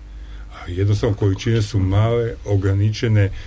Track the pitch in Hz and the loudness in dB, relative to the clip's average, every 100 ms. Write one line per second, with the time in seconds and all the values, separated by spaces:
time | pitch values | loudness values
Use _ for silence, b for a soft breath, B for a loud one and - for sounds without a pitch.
0 | B B B B B - 87 87 101 104 | B B B B B -14 -8 -2 0 2
1 | 120 101 101 95 117 113 104 101 95 98 | 0 0 0 0 0 0 0 0 2 2
2 | 113 120 117 - 104 101 98 98 107 107 | 2 2 -2 -6 0 0 2 2 2 0
3 | 120 104 98 B | 2 4 2 B